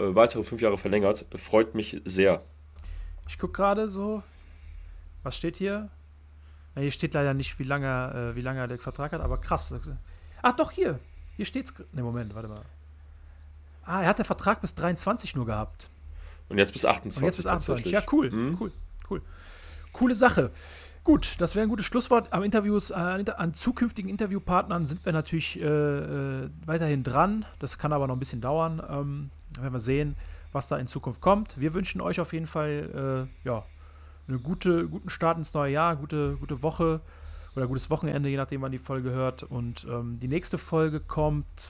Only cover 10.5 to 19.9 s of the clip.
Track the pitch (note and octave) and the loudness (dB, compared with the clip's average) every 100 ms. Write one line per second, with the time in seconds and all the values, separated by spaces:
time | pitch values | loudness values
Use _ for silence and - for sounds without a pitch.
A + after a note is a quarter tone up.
10.5 | B3 D#4 - E4+ C#3 - - - - G#3 | 4 0 2 0 0 -6 -16 -14 -8 -6
11.5 | - C#3 - - D3 A#2+ A#2 A2 G2+ A2 | -4 -6 -10 -10 -6 -2 -2 -4 -8 -10
12.5 | G#2+ - - - - - - - - - | -12 -14 -18 -20 -20 -20 -20 -20 -18 -20
13.5 | - - - - F3+ F3 G#3 A3 - - | -20 -20 -16 -4 2 4 4 2 0 2
14.5 | A3 - - E3+ E3+ - A#3 - D3+ A#2 | 2 0 -2 0 2 0 0 -2 -2 0
15.5 | G#2+ G#2+ - - - - - - - - | -2 -4 -8 -18 -18 -14 -14 -14 -14 -6
16.5 | G2 G2+ - - - G#2+ F#2+ D3+ F3+ F#3+ | -2 0 2 2 2 -2 0 0 0 0
17.5 | F3+ - B2+ A#2 G3 G3+ D4 D3 A2 B2 | 0 0 -2 0 0 2 2 2 2 0
18.5 | F3+ G#3+ - - - - - - - - | -2 -4 -8 -12 -14 -8 -8 -8 -16 -18
19.5 | - - - - | -18 -16 -16 -14